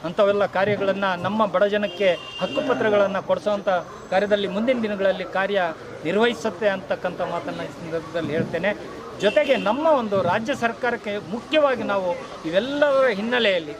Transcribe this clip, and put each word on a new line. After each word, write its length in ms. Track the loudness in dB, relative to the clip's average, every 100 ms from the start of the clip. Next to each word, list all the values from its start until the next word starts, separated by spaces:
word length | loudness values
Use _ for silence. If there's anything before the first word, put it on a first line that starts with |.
ಅಂಥವೆಲ್ಲ 420 | -6 2 4 4 2
ಕಾರ್ಯಗಳನ್ನ, 580 | 2 0 2 0 0 0 0
ನಮ್ಮ 280 | -2 0 2
ಬಡ 180 | 4
ಜನಕ್ಕೆ 540 | 4 2 -2 2 2 2 -4 -6
ಹಕ್ಕುಪತ್ರಗಳನ್ನ 760 | -4 -2 0 0 4 4 4 0
ಕೊಡಿಸೋಂಥ 500 | 0 0 0 0 0 0 -2 -14 -2
ಕಾರ್ಯದಲ್ಲಿ 380 | 0 2 2 0
ಮುಂದಿನ 340 | 0 0 0
ದಿನಗಳಲ್ಲಿ 420 | 0 0 0 0
ಕಾರ್ಯ 500 | -2 -2 0 0 0 -4 -12 -8 -2
ನಿರ್ವಹಿಸುತ್ತೆ 640 | 2 2 2 -6 0 0
ಅಂತಕ್ಕಂಥ 520 | 0 -4 -4 -4 -4
ಮಾತನ್ನ 400 | -4 -4 -6 -8
ಈ 60 | -8
ಸಂದರ್ಭದಲ್ಲಿ 640 | -10 -6 -6 -4 -4 -2
ಹೇಳ್ತೇನೆ. 720 | -2 -2 -2 -2 -2 -8 -12 -14 0
ಜೊತೆಗೆ 340 | 2 4 4 2
ನಮ್ಮ 320 | 2 2 4
ಒಂದು 340 | 2 2 0
ರಾಜ್ಯ 340 | 2 0 0 -2
ಸರ್ಕಾರಕ್ಕೆ 760 | -2 -2 -2 -2 -4 -6 -6
ಮುಖ್ಯವಾಗಿ 520 | -10 0 4 4 2
ನಾವು 320 | 0 0 0 -4 -8 -8 0
ಇವೆಲ್ಲದರ 600 | 0 0 2 2 4 2
ಹಿನ್ನೆಲೆಯಲ್ಲಿ 680 | 2 0 2 2 0 -2